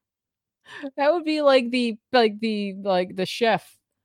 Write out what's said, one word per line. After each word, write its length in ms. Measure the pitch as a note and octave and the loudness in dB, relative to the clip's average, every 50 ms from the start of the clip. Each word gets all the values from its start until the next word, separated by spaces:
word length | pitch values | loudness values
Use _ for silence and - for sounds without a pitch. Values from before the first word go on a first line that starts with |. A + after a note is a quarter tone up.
| _ _ _ _ _ _ _ _ _ _ _ _ _ - - - D4 C4+ - D4 | _ _ _ _ _ _ _ _ _ _ _ _ _ -20 -16 -14 -14 -10 -4 0
That 160 | C#4 D4 E4 | 2 2 2
would 100 | F4 D#4 | 2 0
be 180 | D#4 D#4 D4+ | -2 -2 2
like 300 | D4 C#4 C4+ C4+ A#3+ A#3+ | 4 4 4 4 2 0
the, 260 | B3 B3 A#3+ A#3 G#3+ - _ _ | -2 -2 0 -2 -4 -6 _ _
like 280 | - B3 A3+ G#3+ G#3 G#3 | 2 2 2 2 0 -2
the, 340 | A3+ A3+ G#3+ G#3 G3+ G3 F#3+ G3 G3 | -4 -4 -4 -4 -4 -6 -8 -6 -4
like 320 | G3+ F#3 F3+ F#3 F#3 F3+ | -2 0 0 -2 -2 -4
the 100 | F#3+ F3+ | -6 -6
chef, 500 | - - - A#3 A3+ G3+ E3 - - _ _ _ _ _ _ _ | -6 -4 -2 0 2 2 0 -2 -8 _ _ _ _ _ _ _